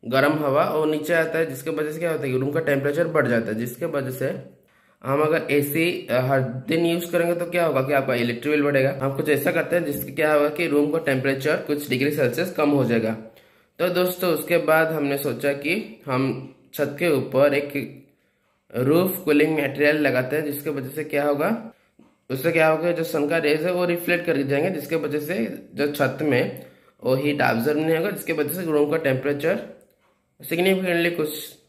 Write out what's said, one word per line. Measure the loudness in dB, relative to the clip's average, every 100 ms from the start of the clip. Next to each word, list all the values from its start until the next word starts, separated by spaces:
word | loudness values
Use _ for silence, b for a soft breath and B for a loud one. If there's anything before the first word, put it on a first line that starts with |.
| 0
गर्म | 2 2
हवा | 2 0 2
वो | 2 0
नीचे | 0 -2 0
आता | 0 0 0
है, | -2
जिसके | -4 -6
वजह | -4 -4
से | -4
क्या | -4
होता | -4
है | -2
कि | -2
रूम | 0
का | -2
temperature | 0 0 0 0 0
बढ़ | 0 2
जाता | 0 0
है, |
जिसके | -4 -6 -6 -4
वजह | -4 -4
से | -4 -4 -6 -12 -20 _ b b b
हम | -4 0
अगर | 2 0 2
एसी, | 0 2 0 0 -2 0
अ, | 0
हर | 2 2
दिन | 0 -6 -2 0 2
यूज़ | 0 -2
करेंगे | 0 0
तो | 0 -2
क्या | 0 2
होगा | 2
कि | 2
आपका | 0 2
electric | 0 0 -2 0
bill | 2
बढ़ेगा। | 2 4 2 0
हम | -4 -2
कुछ | 0
ऐसा | 2 2
करते | 0 0 0
हैं |
जिससे | 0 -4 -6
क्या | -2 2
होगा | 4 2
कि | 0 0
रूम | 2 2
का | 0
temperature | 0 0 0 0 0 -2
कुछ | -2 -4 -2
degree | 0 0
Celsius | 2 0 0 -4
कम | 0 2
हो | 4
जाएगा। | 4 2 0 -4 -10 b b b b _
तो | -2
दोस्तों, | 2 0 0 -2
उसके | -2 0 0
बाद | 4 4 4
हमने | 0 0 0
सोचा | -2 -2 -2
कि | -2 -2 -2 -4 -12 -4
हम | 0 0 -2 -8 -20 _
छत | -4 -4 0
के | 0
ऊपर | 2 2 4 4
एक | 4 -2 -6 -8 -12 -20 _ _ _ _ _ _ -2
roof | 2 4 2 -2
cooling | 2 4 4
material | 2 -2 2 2 4
लगाते | 2 2 0 -2
हैं, |
जिसके | -4 -6 -6
वजह | -6 -6
से | -8
क्या | -4 -2
होगा, | 0 0 0 -2 -6 b b b -20 _ _
उससे | -2 0
क्या | 4 4
होगा, | 4 0
जो | -2
sun | -2 -2 0
का | 0
rays | 2 2
है | 0
वो | 0
reflect | 0 -2 0 -2 0
करके | 0
जाएंगे, | 0 0 0
जिसके | -2 -4 -4
वजह | -2 -4
से | -4 -4 -4 -6 -16
जो | -4 -2
छत | 0 -2 0
में | 2 2 0 -4 B B B B
वो | 0
heat | 0 0 2
absorb | 2 2 0 0
नहीं | 2 0
होगा, | 0
जिसके | -4 -4
वजह | -2 -2
से | -4
रूम | -2 2 2
का | 2
टेम्परेचर | 0 0 0 -2 0 -2 -4 -18 _ _ _ _ _ _
significantly | -6 0 2 2 2 2 2
कुछ | 0 -4 -4 -12 -18